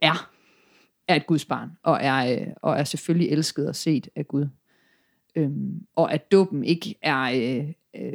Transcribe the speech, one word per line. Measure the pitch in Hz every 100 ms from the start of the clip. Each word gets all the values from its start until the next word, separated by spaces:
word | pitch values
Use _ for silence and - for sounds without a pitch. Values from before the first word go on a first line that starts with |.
er, | 156 165 - _ _ _ _ _ _ _ -
er | 160
et | -
Guds | 156 -
barn, | 123 143 165
og | - 139
er, | 135 135 127 120
øh, | - -
og | - 135
er |
selvfølgelig | 147 160 - 170 175
elsket | 156 156 - 147
og | 143
set | 165 143 - -
af | 147
Gud. | 139 143 - _ _ _ _ _ _ _ 165
Øhm, | 143 143 135 156 - -
og | 165
at | 151 -
dåben | 196 190 143
ikke | 127 165 - -
er, | 151 135
øh, | 131 127 117 127 147 - _ -
øh, | 123